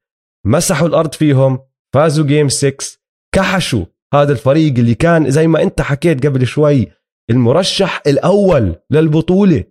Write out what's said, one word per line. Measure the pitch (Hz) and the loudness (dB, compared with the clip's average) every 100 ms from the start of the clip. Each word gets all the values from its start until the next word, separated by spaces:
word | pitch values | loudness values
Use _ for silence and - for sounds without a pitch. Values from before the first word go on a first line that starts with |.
| _ _ _ _ - | _ _ _ _ -2
مسحوا | 147 165 151 170 | -2 0 -2 0
الأرض | 147 165 | 0 -4
فيهم، | - 156 131 135 131 _ _ _ | -2 0 2 0 -2 _ _ _
فازوا | - 160 151 147 | 0 0 0 0
جيم | 147 143 | 0 0
سكس، | - 139 135 - - _ _ - 190 | 0 -4 -4 -14 -18 _ _ -6 -4
كحشوا | 190 190 - 117 85 _ - | -2 -2 -2 -4 -6 _ -4
هذا | 143 143 | 0 0
الفريق | 147 131 151 156 123 | 0 0 2 2 2
اللي | 117 117 | 0 2
كان | 165 170 151 | 2 2 2
زي | 139 165 | 0 2
ما | 160 | 0
أنت | 190 - | -2 -4
حكيت | 156 139 175 143 147 | -4 -2 -2 0 -2
قبل | 131 123 | -2 -2
شوي | - 151 139 101 _ _ _ - | 0 2 2 -2 _ _ _ -4
المرشح | 120 117 160 190 - 185 - - | 0 2 0 -2 -2 -4 -2 -2
الأول | 135 160 202 190 147 98 82 - | 0 0 2 2 2 0 -6 -2
للبطولة | 151 160 156 160 185 202 135 - | 0 2 0 0 2 2 0 -4